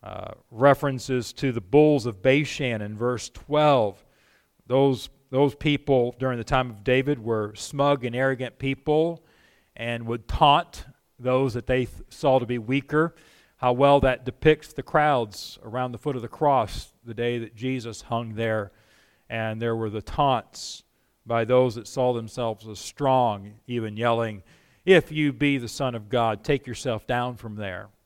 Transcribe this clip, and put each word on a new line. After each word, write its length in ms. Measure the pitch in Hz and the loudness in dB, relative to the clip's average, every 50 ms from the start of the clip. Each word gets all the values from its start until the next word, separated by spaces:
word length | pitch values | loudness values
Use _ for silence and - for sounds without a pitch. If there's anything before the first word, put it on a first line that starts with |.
| - | -14
Uh, 320 | 98 95 95 95 - - - _ _ | -14 -12 -12 -12 -14 -16 -18 _ _
references 800 | - 110 127 143 139 - - 143 135 127 107 - 131 127 117 - - | -4 4 6 6 6 6 2 -4 -4 -4 -6 -4 -4 -4 -4 -6 -8
to 180 | - - 135 | -4 -4 -2
the 80 | 120 113 | -2 -2
bulls 460 | 98 - - 147 151 151 151 143 110 | -6 2 6 6 6 8 6 4 0
of 160 | 123 110 95 | -2 -8 0
Bashan 600 | 95 131 131 147 151 - - - 151 127 117 107 | 2 4 4 4 2 -2 -4 -6 -4 -4 -4 -4
in 140 | 104 104 107 | -6 -8 -6
verse 340 | 104 117 123 123 113 - - | -4 -2 -2 -2 -4 -6 -12
twelve. 760 | _ - - - 143 147 151 151 143 127 113 104 95 - _ _ _ _ _ _ _ _ _ _ _ _ _ _ | _ -18 -10 -2 0 2 4 4 4 4 4 0 -2 -6 _ _ _ _ _ _ _ _ _ _ _ _ _ _
Those, 420 | 123 135 139 139 135 120 - - _ _ _ _ | 2 4 4 4 2 0 -4 -14 _ _ _ _
those 240 | - 131 143 143 - | 0 2 2 2 0
people 600 | - - 156 147 139 - - 139 127 120 120 123 - | -2 -2 0 0 0 0 2 2 2 2 0 -2 -4
during 180 | 131 131 127 120 | -4 -4 -4 -4
the 60 | 113 | -4
time 260 | - - 131 131 123 | 0 0 0 0 -2
of 140 | 113 101 101 | -8 -6 0
David 380 | 135 127 131 131 139 147 123 | 2 2 2 2 0 -2 -2
were 340 | 110 113 113 110 107 104 107 | -2 -4 -2 -2 -2 -6 -8
smug 500 | - - - - 139 139 143 143 135 117 | -12 -14 -10 -2 0 2 2 2 0 -2
and 100 | 123 117 | -6 -4
arrogant 440 | 123 131 135 135 117 127 120 - _ | -2 -2 -2 -2 -2 -6 -10 -8 _
people 640 | - 131 135 - _ - 151 156 160 170 170 160 _ _ _ _ _ _ _ _ _ _ _ | -4 -4 -4 -4 _ 0 2 2 2 0 -2 -6 _ _ _ _ _ _ _ _ _ _ _
and 300 | - 117 117 120 117 117 | -10 -8 -6 -6 -6 -6
would 220 | 113 117 120 - _ | -6 -6 -6 -6 _
taunt 580 | - - 160 147 143 156 175 - - - - - - _ _ _ _ _ | 0 4 4 6 6 4 2 -2 -12 -18 -18 -20 -20 _ _ _ _ _
those 360 | 123 127 127 127 135 131 107 | -2 0 2 2 2 0 -2
that 100 | 120 113 | -6 -4
they 200 | - 131 127 127 | -2 0 0 0
th-, 180 | 113 - - - - | -2 -6 -14 -18 -20
saw 280 | - - - 143 131 131 | -16 -2 0 2 4 4
to 80 | 120 | 2
be 140 | 110 123 120 | 0 -6 -6
weaker. 560 | 110 107 131 139 135 - - 151 160 170 - _ _ _ _ _ _ _ _ _ | -4 -2 -2 -2 -2 0 0 0 0 0 -2 _ _ _ _ _ _ _ _ _
How 160 | - 127 123 | 0 0 2
well 260 | 123 139 139 143 143 | 4 6 6 6 6
that 220 | 135 135 127 120 127 | 4 2 0 0 -6
depicts 480 | 120 - _ - 156 156 151 - - | -12 -12 _ 4 4 4 4 0 -16
the 120 | - - 131 | -14 -14 -14
crowds 760 | - - 165 151 151 147 127 117 110 98 - - - - - - | -2 0 2 2 4 2 0 -2 -4 -8 -16 -16 -16 -18 -18 -16
around 300 | 113 107 127 127 127 120 | -10 -6 -6 -6 -6 -6
the 40 | 117 | -8
foot 180 | - 151 135 | -6 -6 -6
of 60 | 127 | -6
the 60 | 110 113 | -8 -10
cross 680 | - - 160 147 139 131 113 101 - - - - _ _ _ | -6 0 2 2 4 4 2 0 -4 -10 -12 -12 _ _ _
the 120 | 117 113 | -14 -8
day 240 | 104 120 120 120 120 | -4 -2 -2 -2 -4
that 160 | 113 107 - | -6 -10 -12
Jesus 480 | 107 113 131 131 127 110 117 110 - - | -8 -6 -4 -4 -4 -6 -10 -12 -14 -10
hung 320 | - 123 117 117 113 110 | -6 -6 -6 -4 -6 -6
there. 360 | 107 113 113 110 110 101 98 _ _ _ _ _ _ _ _ _ _ _ _ | -4 -2 0 0 -2 -4 -6 _ _ _ _ _ _ _ _ _ _ _ _
And 300 | 117 113 110 110 110 110 | -8 -6 -4 -4 -4 -4
there 160 | 117 117 117 | -2 -2 -2
were 140 | 113 113 107 | -2 -4 -4
the 140 | 101 110 107 | -6 -6 -8
taunts 800 | - - - 147 139 131 117 - _ _ - - - - - _ _ _ _ _ _ _ _ _ | -8 -2 0 2 2 2 0 -2 _ _ -16 -14 -14 -14 -16 _ _ _ _ _ _ _ _ _
by 180 | 113 117 117 113 | -2 0 0 2
those 300 | 110 123 127 127 127 107 | 4 4 4 4 4 0
that 140 | 117 107 - | -6 -12 -10
saw 260 | - 139 127 127 123 | -4 -2 0 0 0
themselves 540 | 120 113 110 - - 123 113 110 104 - 113 | -2 -6 -8 -8 -6 -4 -4 -6 -6 -10 -16
as 120 | 107 95 | -14 -14
strong, 760 | - - - - 147 135 131 131 123 117 104 101 98 101 107 110 _ | -14 -16 -10 -2 0 2 4 4 4 2 0 -4 -8 -16 -20 -20 _
even 320 | - 120 120 113 110 107 107 | -6 -6 -4 -4 -4 -6 -2
yelling, 460 | 117 120 117 113 117 113 107 101 - _ _ _ _ _ _ _ _ | 0 2 2 2 0 -4 -6 -10 -16 _ _ _ _ _ _ _ _
"If 260 | 180 190 175 151 - | 6 6 6 6 2
you 220 | 151 156 151 147 135 | -2 0 0 0 0
be 240 | 113 147 143 143 135 | 0 0 2 2 0
the 100 | 120 113 | -2 -6
Son 280 | - - 143 131 120 | -6 -4 -4 -4 -4
of 120 | 117 104 104 | -4 -8 -2
God, 360 | 110 120 117 113 107 104 - | 0 2 2 2 0 -2 -2
take 240 | - 147 135 - - | -2 -2 -2 -2 -8
yourself 400 | 117 - - 135 117 107 - - | -12 -8 -6 -4 -4 -6 -4 -4
down 280 | 123 123 123 127 123 | -4 -2 -2 -4 -6
from 200 | 110 - 117 107 | -10 -12 -12 -10
there." 340 | 104 104 98 90 90 101 107 _ _ _ | -8 -8 -8 -8 -10 -12 -16 _ _ _